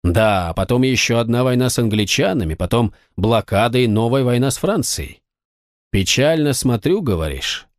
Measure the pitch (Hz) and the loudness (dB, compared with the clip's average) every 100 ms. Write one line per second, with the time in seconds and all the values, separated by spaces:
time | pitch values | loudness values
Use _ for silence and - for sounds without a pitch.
0 | 87 87 110 98 85 85 95 123 131 123 | 2 2 2 0 -2 -4 0 2 2 0
1 | - 117 117 120 127 123 127 127 117 107 | 0 0 0 0 2 2 0 0 0 0
2 | 101 - 160 - 82 78 90 117 110 - | 0 0 0 0 -2 -4 -2 0 0 -4
3 | _ - 104 113 - 101 117 123 120 107 | _ -2 0 0 0 0 2 2 2 2
4 | 113 135 123 120 131 - - 208 - - | 0 0 0 0 0 -2 -2 -2 -2 -6
5 | 69 - _ _ _ _ _ _ _ 101 | -10 -14 _ _ _ _ _ _ _ -2
6 | 95 - 143 160 147 127 131 117 - 196 | 0 2 2 2 0 0 -2 0 0 0
7 | 151 87 78 71 - - - | 0 -2 -2 -6 -8 -10 -12